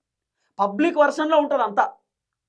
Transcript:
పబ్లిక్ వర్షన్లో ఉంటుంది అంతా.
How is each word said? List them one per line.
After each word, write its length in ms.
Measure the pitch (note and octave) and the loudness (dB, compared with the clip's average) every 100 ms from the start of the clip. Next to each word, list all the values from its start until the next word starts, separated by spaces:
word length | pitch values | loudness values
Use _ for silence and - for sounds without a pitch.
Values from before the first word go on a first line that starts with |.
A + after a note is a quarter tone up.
| _ _ _ _ _ - | _ _ _ _ _ -4
పబ్లిక్ 380 | G3 G3+ D#4+ D4+ | -4 -2 -2 2
వర్షన్లో 400 | C#4+ D4 D4+ D#4 | 2 2 0 2
ఉంటుంది 260 | D4 C#4 | 2 0
అంతా. 300 | A3 G3+ A3+ - _ _ _ _ | -2 0 -2 -4 _ _ _ _